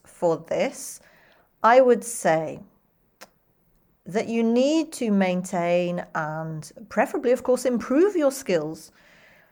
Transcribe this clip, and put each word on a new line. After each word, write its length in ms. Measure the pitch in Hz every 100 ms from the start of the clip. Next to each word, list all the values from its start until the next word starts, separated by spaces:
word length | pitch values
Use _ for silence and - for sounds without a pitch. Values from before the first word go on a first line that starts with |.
| -
for 300 | - 175 160
this, 640 | 165 160 240 - - - - _ _ _ _ _
I 180 | 220 254
would 240 | 254 233
say 560 | - - 180 160 156 143 - _ _ _ _ _ - _ _ _ _ _ _ _ -
that 220 | 196 -
you 160 | 226
need 480 | 226 240 269 320 311
to 180 | - 233
maintain 960 | 196 185 180 180 180 170 175 175 175 -
and 560 | - 151 156 160 156 - - -
preferably, 440 | - 277 349 247
of 100 | 254
course, 220 | - 247
improve 500 | 262 240 - 269 403
your 160 | 370 277
skills. 640 | 269 - 170 151 160 - _ _ _ - _ _